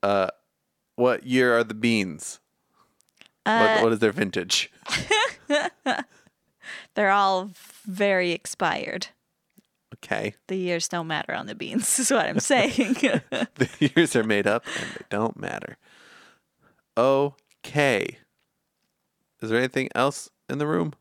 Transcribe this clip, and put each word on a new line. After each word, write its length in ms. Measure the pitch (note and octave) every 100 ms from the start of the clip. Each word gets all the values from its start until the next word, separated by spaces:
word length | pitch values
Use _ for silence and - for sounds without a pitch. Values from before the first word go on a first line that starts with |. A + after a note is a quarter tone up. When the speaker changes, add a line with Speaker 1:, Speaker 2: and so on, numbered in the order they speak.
Speaker 1:
Uh, 260 | G2+ G2+ F#2+ - _ _ _ _ _ -
what 300 | B2 B2 B2+
year 320 | B2+ B2 A#2
are 60 |
the 100 | A2+
beans? 640 | A2 A#2 A2+ F#2+ D2+ - - _ _ _ _ _ _ _ _ - _ -
Speaker 2:
Uh, 300 | A3 A3+ A3
Speaker 1:
What, 80 |
what 100 | A2+
is 60 | A2+
their 120 | A3
vintage? 600 | - G2 F#2 F#2 - - _
Speaker 2:
<laughs> 60 | - - - G#4+ A#4 - - D4 F4+ _ - - - _ _ _ _ _ - - - -
They're 160 | G3+
all 400 | G3+ G3 F#3 G3 F3+ - - -
very 460 | F#3 G3+ F#3+ F3+
expired. 760 | E3+ - - F3 - - F3+ - _ _ _ _ _ _ _ _ -
Speaker 1:
Okay. 400 | - G#2 G#2 - -
Speaker 2:
The 80 | F#3+
years 320 | F3+ E3+ -
don't 200 | F3 D#3+
matter 260 | D3+ -
on 140 | - -
the 80 | -
beans, 440 | - - A3 -
<laughs> 0 |
is 120 | B3
what 140 | C4+ -
I'm 140 | -
saying. 560 | - C4 A3+ - A3+ B3
<laughs> 60 |
Speaker 1:
The 920 | C#4 - - - - - B2 - D3 -
years 200 | E3 B2+
are 80 |
made 240 | A2 G#2 G2+
up 180 | A2+ - -
and 100 | -
they 140 | - -
don't 280 | G#2 A2+ -
matter. 400 | F#2+ - - - _ _ - - - _ _ _ _ _ _ -
Okay. 1200 | B2+ C3+ C#3+ - _ _ - D3 C#3+ A2 - - _ _ _ _ _ _ _ _ _ _ _ _
Is 80 | A2
there 80 | A2+
anything 300 | B2+ C3+ C3 -
else 340 | C3 - - _ _
in 80 | C3+
the 100 | D3
room? 260 | E3+ E3 C#3